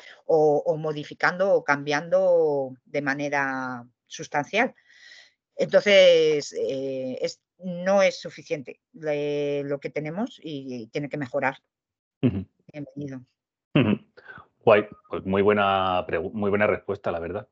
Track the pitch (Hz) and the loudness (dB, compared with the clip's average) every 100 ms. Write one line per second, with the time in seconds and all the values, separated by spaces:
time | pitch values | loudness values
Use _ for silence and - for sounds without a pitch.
0 | - - - 160 151 147 - 156 156 151 | -20 -14 0 4 4 2 0 -4 -4 -6
1 | 147 - 151 180 196 175 - 143 143 147 | -10 -2 -2 0 2 2 2 -2 0 -4
2 | 170 180 185 170 156 143 131 131 _ 147 | 0 0 4 4 2 0 -4 -8 _ -6
3 | 143 139 143 143 139 131 131 127 123 _ | -4 -4 -2 -2 -2 -4 -8 -10 -14 _
4 | _ - 156 151 143 202 247 - _ _ | _ -16 -6 -6 -2 0 -2 -4 _ _
5 | - - - _ _ - 180 190 208 196 | -20 -20 -20 _ _ -6 2 2 6 8
6 | 185 170 156 147 - 85 113 135 135 131 | 8 8 6 2 -2 -6 -6 -4 -4 -6
7 | 131 127 - - _ _ 180 175 185 196 | -6 -6 -6 -8 _ _ -10 -6 0 4
8 | 190 175 170 156 147 160 123 - _ 160 | 2 0 -12 -16 -8 -8 -8 -18 _ -12
9 | 151 147 147 147 143 143 139 139 - 147 | -6 -4 -2 -2 -2 -2 -4 -6 -6 -8
10 | 151 170 240 - 160 143 135 123 107 151 | -8 -6 -8 -8 -12 -12 -10 -12 -8 -8
11 | 143 151 127 143 135 135 _ _ _ _ | -8 -8 -6 -4 -4 -6 _ _ _ _
12 | _ - 123 95 92 _ _ 147 139 - | _ -2 -2 -2 -10 _ _ -16 -14 -12
13 | 143 131 127 _ _ _ _ 151 110 104 | -12 -12 -18 _ _ _ _ 2 2 0
14 | _ - - - - _ - 107 104 - | _ -20 -20 -20 -20 _ 4 6 4 -8
15 | - 85 95 95 101 104 98 95 92 90 | -12 -10 -2 2 4 4 2 2 0 -2
16 | 90 87 82 110 101 101 107 90 - 98 | -2 -4 -4 -4 -2 0 0 0 -4 -6
17 | - 87 85 98 - | -6 -6 -6 -10 -10